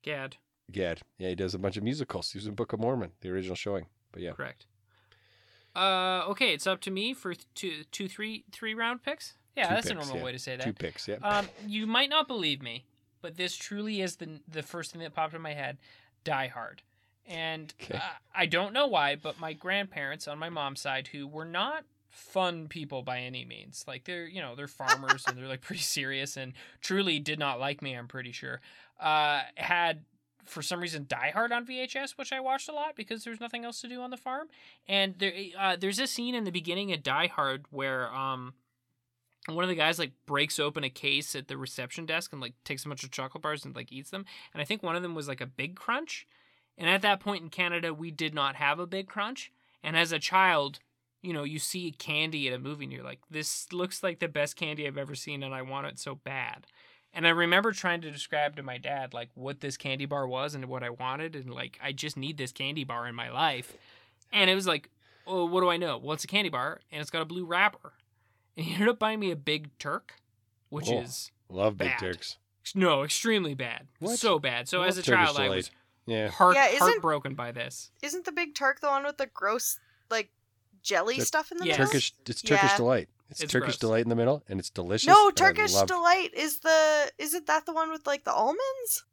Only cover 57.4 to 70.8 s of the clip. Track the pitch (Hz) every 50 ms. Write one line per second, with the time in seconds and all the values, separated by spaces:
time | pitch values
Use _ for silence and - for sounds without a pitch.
57.4 | 170 170 175 220 220 226 202 - - 185 170 170 165 156 147 143 - - - 151
58.4 | 147 147 147 151 139 135 127 123 127 - 143 139 131 127 - 127 120 123 _ -
59.4 | 127 135 139 131 - 143 135 - - 143 135 131 139 143 147 143 135 127 127 131
60.4 | 135 147 147 139 131 127 131 127 123 120 120 120 127 127 131 143 156 165 160 147
61.4 | 131 127 120 127 127 123 - - - 139 139 135 - 151 - 135 131 143 160 147
62.4 | 139 123 - - 135 135 147 156 135 131 120 120 117 120 117 120 120 120 120 131
63.4 | 160 160 139 127 127 - - - - - - - _ _ _ _ _ _ - 208
64.4 | 196 185 185 196 190 185 165 147 - - _ _ _ _ _ _ _ - 185 185
65.4 | 175 170 175 185 185 180 170 170 175 165 135 113 - 135 156 151 - - - 208
66.4 | 208 180 - 123 127 147 165 - _ _ - 151 151 139 - 165 160 156 170 185
67.4 | 180 165 170 180 196 208 196 - _ - _ _ _ _ _ _ _ _ _ _
68.4 | _ _ _ - 160 160 170 185 208 226 240 220 220 214 220 214 208 185 170 151
69.4 | 139 151 151 156 151 143 _ _ - 147 151 214 _ - - _ _ _ _ _
70.4 | _ _ _ _ _ _ - 151